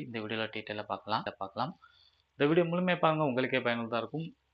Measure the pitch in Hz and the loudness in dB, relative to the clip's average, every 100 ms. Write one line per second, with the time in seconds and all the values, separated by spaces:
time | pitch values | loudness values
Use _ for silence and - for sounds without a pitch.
0 | 135 113 107 110 110 107 104 104 101 98 | -4 -8 -4 -4 -4 -6 -8 -8 -6 -6
1 | - 113 104 - 95 107 139 - - _ | -2 -2 -2 -8 -8 -4 -4 -6 -20 _
2 | _ _ _ - 147 165 170 175 180 170 | _ _ _ 0 4 4 4 2 2 4
3 | 160 156 147 123 127 131 120 117 113 117 | 4 4 2 2 2 2 0 0 0 -2
4 | 110 151 165 - _ | -2 -6 -8 -12 _